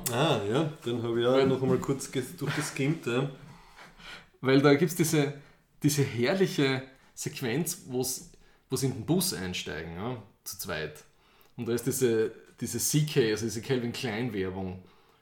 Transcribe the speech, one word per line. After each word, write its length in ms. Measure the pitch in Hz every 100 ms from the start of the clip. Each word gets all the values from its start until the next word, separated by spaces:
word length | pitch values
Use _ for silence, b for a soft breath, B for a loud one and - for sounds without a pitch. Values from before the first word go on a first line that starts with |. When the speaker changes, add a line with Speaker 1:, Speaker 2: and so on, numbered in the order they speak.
| -
Speaker 1:
Ah, 260 | 120 160 117 101
ja, 140 | 131 156 - 120
den 180 | 120
hab 140 | 113 117
ich 80 | 120
auch 80 |
Speaker 2:
Weil 140 | 135 131
Speaker 1:
noch 140 | 131
einmal 180 | 131 127
kurz 280 | - 135 -
ges-, 280 | 131 123 -
durchgeskimmt, 680 | 139 151 147 - 135 165 -
ja. 220 | 123 143 - B B B B B B B B B _
Speaker 2:
Weil 220 | 127 139
da 120 | 143 143
gibt's 200 | 175 -
diese, 380 | 156 156 139 - B B _ _
diese 220 | 151 143
herrliche 800 | 117 113 123 190 185 - 135 131 - b b -
Sequenz, 680 | - - 131 143 170 - -
wo's, 440 | 127 127 - - - b b _
wo 60 | 127
sie 100 | 131
in 60 |
den 120 | 110 110
Bus 280 | 180 180
einsteigen, 600 | 82 92 90 - 80 82 85
ja, 260 | 113 120 - _
zu 160 | - -
zweit. 440 | 92 80 76 - - b b b b -
Und 100 | 117
da 60 |
ist 120 | 117 139
diese, 460 | - 123 113 110 - - -
diese 200 | 117 120
C 260 | - 147 151
K, 260 | 143 113
also 140 | 104 113
diese 160 | 110
Calvin 300 | 120 127 117
Klein 400 | - 123 104 123
Werbung, 500 | 104 92 95 95 92 b b b b